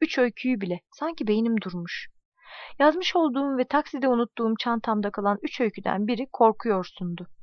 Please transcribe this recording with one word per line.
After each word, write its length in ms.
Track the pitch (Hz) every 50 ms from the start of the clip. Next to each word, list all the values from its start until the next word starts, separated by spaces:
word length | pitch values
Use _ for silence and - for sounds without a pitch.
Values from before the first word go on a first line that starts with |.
| 320
üç 160 | - - -
öyküyü 420 | 247 240 - - - 254 254 214
bile. 200 | 196 180 175 175 - _ _
Sanki 340 | - 294 320 330 - 262
beynim 340 | 208 214 220 226 233 226 214
durmuş. 480 | 185 190 180 180 170 170 - - - - _ _ _ _ _ _ _ - - - - - - -
Yazmış 380 | 277 302 302 349 370 - -
olduğum 420 | 359 330 302 240 269 277 285 269 254
ve 60 | 254
takside 440 | - - 294 - - - 269 240 262
unuttuğum 460 | 247 233 240 226 - - 233 220 226 214
çantamda 520 | - 247 233 226 - - 220 214 202 202
kalan 280 | - - 202 202 202 202 -
üç 180 | 302 - -
öyküden 460 | 254 214 - - 190 - - 175 208
biri 220 | 214 247 196 269 - -
Korkuyorsun'du. 920 | - 233 220 220 - - 233 208 190 180 - - - 185 175 175 170 180 - - -